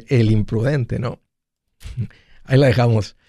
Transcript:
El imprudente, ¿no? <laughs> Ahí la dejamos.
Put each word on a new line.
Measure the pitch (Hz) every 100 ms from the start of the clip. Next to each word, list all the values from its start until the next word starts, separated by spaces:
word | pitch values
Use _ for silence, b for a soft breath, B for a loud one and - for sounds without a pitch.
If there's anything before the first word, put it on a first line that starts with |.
| -
El | 127 110
imprudente, | 107 101 117 120 147 117 -
¿no? | 120 - _ _ _ _ _ _
<laughs> | - - 104 - _ - -
Ahí | 131
la | 139
dejamos. | 117 120 110 104 -